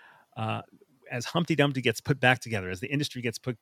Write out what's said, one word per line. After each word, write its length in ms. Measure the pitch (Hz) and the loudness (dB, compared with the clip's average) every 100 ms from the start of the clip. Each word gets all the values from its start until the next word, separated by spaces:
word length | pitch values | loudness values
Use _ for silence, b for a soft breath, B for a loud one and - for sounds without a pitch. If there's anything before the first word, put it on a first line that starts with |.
| b b b - | b b b -8
uh, 260 | 110 110 - - _ _ - | -4 -6 -8 -20 _ _ -10
as 140 | 127 | -8
Humpty 320 | 117 165 170 151 | -2 0 2 4
Dumpty 260 | 143 131 | 4 4
gets 200 | 120 113 | 0 0
put 180 | - 143 | 0 4
back 200 | 127 123 | 4 4
together, 300 | - 110 92 | 2 -4 -2
as 120 | 92 | -6
the 100 | 127 | -2
industry 300 | 147 143 127 | -2 -2 -4
gets 180 | 117 113 | -6 -6
put 180 | - 117 | -6 -8